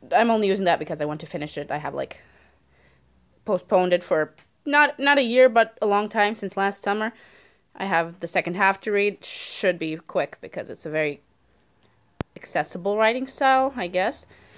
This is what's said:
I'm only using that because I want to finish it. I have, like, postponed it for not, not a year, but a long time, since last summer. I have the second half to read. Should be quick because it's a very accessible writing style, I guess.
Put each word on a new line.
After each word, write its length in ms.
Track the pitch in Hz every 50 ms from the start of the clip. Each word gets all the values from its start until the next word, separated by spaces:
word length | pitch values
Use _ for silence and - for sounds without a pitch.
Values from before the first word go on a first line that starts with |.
| - - 165
I'm 160 | 196 233 233
only 180 | 226 214 214 196
using 180 | 190 190 196
that 120 | 175 160 -
because 220 | 160 - 165 147
I 60 | 147
want 140 | 147 151 151
to 60 | -
finish 300 | - - 156 147 151 -
it. 140 | 147 143 -
I 80 | 143 151
have, 160 | 147 143 139
like, 260 | 139 135 - - - - _ _ _ _ _ _ _ _ _ _ _ _ _ _ _ _ _ _ _ _ _ _ _ -
postponed 480 | 214 202 180 - - 208 185 185 180 175
it 100 | 175 175
for 300 | - 175 156 156 - _ _ _ _ _ _ -
not, 320 | 294 285 294 294 269 - -
not 180 | 269 285 285
a 60 | 277
year, 260 | 254 226 233 254 254 254
but 300 | 220 233 226 226 - -
a 60 | -
long 240 | 208 202 202 214 214
time, 240 | - 226 208 208 226
since 200 | - 202 190 - 196
last 240 | 196 196 202 -
summer. 320 | - 202 202 214 214 226 - - - - - - _ _ _ _ _ _ _
I 120 | - 196
have 340 | 196 185 165 165 170 170 -
the 80 | - 170
second 280 | - 185 - 170 175
half 220 | 190 196 190 190 -
to 100 | - 220
read. 320 | 202 202 202 208 185 - -
Should 540 | - - - - - - - - 190 175 170
be 180 | 165 156 156
quick 400 | 165 - - - 180 143 - - -
because 260 | - - - - 110 -
it's 160 | 113 - -
a 60 | 160
very 320 | 151 156 156 147 143 - _ _ _ _ _ _ _ _ _ _ _ _ _ _ _ _ _ _ _ - - _ -
accessible 600 | - - - - 170 156 - - 185 170 202 208
writing 300 | 214 220 220 233 254 262
style, 460 | 262 - - 277 269 262 262 262 277 269
I 100 | 247 185
guess. 400 | 180 185 180 185 226 - - - _ - - _ _ -